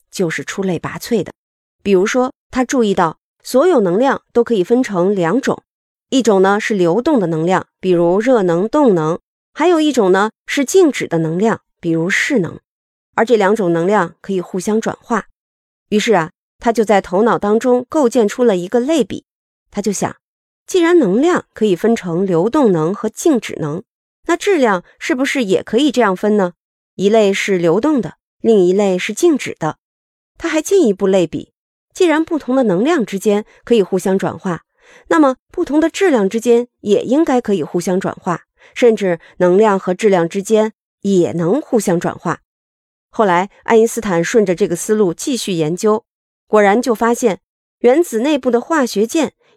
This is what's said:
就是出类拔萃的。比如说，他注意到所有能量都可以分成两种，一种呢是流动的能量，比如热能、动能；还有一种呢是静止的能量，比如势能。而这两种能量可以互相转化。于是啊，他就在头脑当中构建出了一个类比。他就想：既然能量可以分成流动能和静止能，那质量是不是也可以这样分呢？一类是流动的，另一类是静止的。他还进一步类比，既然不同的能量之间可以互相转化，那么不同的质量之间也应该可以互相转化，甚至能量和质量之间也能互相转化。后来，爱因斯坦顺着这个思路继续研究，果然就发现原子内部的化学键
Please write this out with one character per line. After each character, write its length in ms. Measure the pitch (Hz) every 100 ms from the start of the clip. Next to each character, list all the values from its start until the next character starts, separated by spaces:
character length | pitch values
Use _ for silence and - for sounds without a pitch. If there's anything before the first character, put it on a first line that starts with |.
| _
就 180 | - 180
是 140 | 160
出 180 | 139 -
类 140 | 190 160
拔 200 | - 165
萃 260 | - 233
的。 100 | - - _ _ _ _
比 80 | -
如 140 | 190 202
说， 280 | 254 254 - _
他 120 | 254
注 200 | 254 277
意 100 | 220
到 240 | 190 165 - _ _
所 240 | - 247 349
有 120 | 311
能 180 | 190 180
量 240 | 269 226 -
都 100 | 233
可 100 | 233
以 100 | 226
分 200 | 180 240
成 320 | 254 196 180 202
两 240 | 165 220
种， 220 | 247 160 _ _ _ _ _
一 120 | 262
种 200 | 226 196
呢 180 | 190 403
是 140 | -
流 280 | 208 175 185
动 180 | 247 285
的 80 | 170
能 180 | 160 165
量， 220 | 180 - _
比 120 | 185
如 280 | 170 170 190
热 240 | 226 247
能、 240 | 185 170 214
动 280 | 302 277 180
能； 240 | 156 175 - _ _
还 140 | - 320
有 120 | 330
一 120 | 311
种 200 | 254 190
呢 200 | 190 214 - -
是 180 | - 269
静 260 | 381 339
止 160 | - -
的 120 | 165
能 180 | 160 170
量， 240 | 220 180 - _
比 120 | 170
如 180 | 165 170
势 300 | 208 - 269
能。 200 | 160 - - _ _ _ _ -
而 100 | 226
这 100 | 226
两 180 | 190 214
种 180 | 180
能 120 | 170 175
量 300 | 208 170 -
可 100 | -
以 80 | 190
互 200 | 175 190
相 200 | 180 220
转 180 | 220 -
化。 240 | - 220 - _ _ _ _ _ _
于 100 | 214
是 140 | 220
啊， 180 | 196 160 - _ _
他 140 | -
就 140 | 233 208
在 160 | 202
头 220 | - 185
脑 140 | 226 180
当 220 | 202 214
中 260 | 254 247 254
构 180 | 320 247
建 200 | 247 208
出 160 | -
了 120 | 247 185
一 120 | 180
个 120 | 247
类 240 | 254 320
比。 220 | 226 - - _ _ _ _
他 120 | -
就 100 | 208
想： 240 | 190 - - _ _ _ _ -
既 140 | 370
然 180 | 330 349
能 240 | 214 202
量 240 | 320 302 -
可 120 | - 214
以 100 | 170
分 200 | 220 233
成 300 | 185 165 196
流 240 | 165 196
动 220 | 311 247
能 220 | 170 156
和 160 | - 220
静 300 | - - 247
止 160 | - -
能， 240 | 156 160 - _ _ _ -
那 100 | 339
质 200 | - 370
量 260 | 240 185 - _
是 140 | -
不 120 | 285 269
是 180 | 285
也 180 | 214 185
可 160 | - 220
以 140 | 294
这 100 | 240
样 140 | 214 185
分 220 | 208 208
呢？ 160 | 180 - _ _ _ -
一 140 | 190
类 240 | 226 202
是 240 | 196 - 185
流 240 | 170 175
动 180 | 285 294
的， 160 | 160 - _ _
另 260 | 220 220 180
一 60 |
类 260 | 190 202 180
是 160 | -
静 240 | 214 349 285
止 180 | - -
的。 180 | 156 - _ _ _ _ _ -
他 100 | 339
还 140 | 311
进 260 | 311 392 262
一 60 |
步 120 | 190 196
类 220 | 190 165
比， 240 | 139 - _ _ _ _
既 120 | - 359
然 180 | 311
不 160 | 320 320
同 160 | - 262
的 80 |
能 220 | 233 175 262
量 200 | 339 208
之 140 | 196
间 240 | 214 202 214 _ -
可 100 | 233
以 80 |
互 160 | 180 185
相 180 | 196 190
转 200 | 175 -
化， 220 | 196 165 - _ _ - _
那 120 | 339
么 160 | 285 254 _
不 140 | - 349
同 160 | 294
的 80 | 320
质 200 | - 392
量 200 | 262 190
之 100 | 226
间 280 | 240 233 240 _
也 220 | 196 196
应 240 | - 269 330
该 160 | 247
可 120 | -
以 80 | 196
互 200 | 147 180
相 180 | 185 185
转 160 | 180 -
化， 280 | - 165 - _ _
甚 220 | - 240 226
至 240 | 196 170 - -
能 200 | 180 180
量 200 | 220 190
和 160 | -
质 140 | 185 220
量 220 | 190 165
之 120 | 202
间 300 | 190 214 214 - _ _
也 320 | 196 196 156
能 260 | 165 165 254
互 200 | - 233
相 200 | 202 175
转 180 | 175 -
化。 220 | 180 - _ _ _ _ _ _ _
后 140 | - 208
来， 240 | 175 196 -
爱 120 | - 226
因 120 | 226
斯 120 | -
坦 240 | 214 170
顺 220 | 170 240 196
着 80 |
这 140 | 170 196
个 80 | 170
思 180 | -
路 220 | 214 196 -
继 200 | - 247
续 180 | -
研 220 | 175 151 175
究， 300 | 214 214 - _ _ _ _
果 160 | 214
然 180 | 202 208
就 140 | 254
发 180 | 220 233
现 280 | 240 240 175 _ _ _ _
原 240 | 233 277
子 160 | 349 220
内 180 | 269 294
部 140 | 254
的 100 | 240
化 240 | - 330 247
学 220 | 196 226
键 260 | 330 277 - _